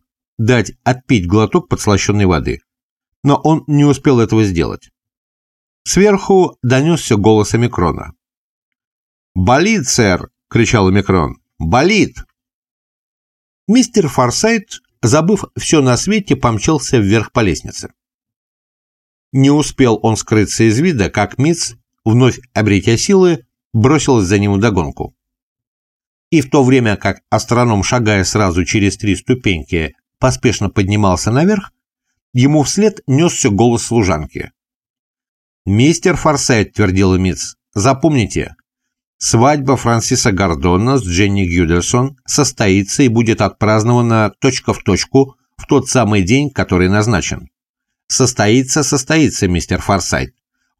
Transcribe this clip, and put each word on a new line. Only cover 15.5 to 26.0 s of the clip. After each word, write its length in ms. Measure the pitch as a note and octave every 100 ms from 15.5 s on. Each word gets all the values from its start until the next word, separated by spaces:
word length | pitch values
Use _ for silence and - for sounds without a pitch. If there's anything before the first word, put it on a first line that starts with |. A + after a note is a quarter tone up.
| -
все 260 | - D#3+
на 140 | C3 A#2+
свете, 400 | F#3 G#3+ - C3+
помчался 640 | A#2+ A2 D3+ D3+ - B2+
вверх 340 | G2 A2+ G2+
по 80 | B2
лестнице. 520 | G#2 D2 - - - _ _ _ _ _ _ _ _ _ _ _ _ _ _
Не 180 | C3 C3+
успел 480 | D3 C#3+ - B2+ A2
он 140 | A2+ G#2+
скрыться 480 | - A2 G2 -
из 140 | A2+ A2
вида, 300 | F3+ C#3+ F2+
как 300 | - G2 -
Митц, 360 | D3 E3+ - - _ _
вновь 360 | - A#2 B2+ - -
обретя 440 | - G#2+ G2+ G#2+ A2+
силы, 500 | - G3 F3+ E3 - _ _
бросилась 540 | A2+ B2 D3+ - B2 F2+
за 120 | G2+
ним 160 | G2+
вдогонку. 600 | G2 A2+ F#2 D2 - - - _ _ _ _ _ _ _ _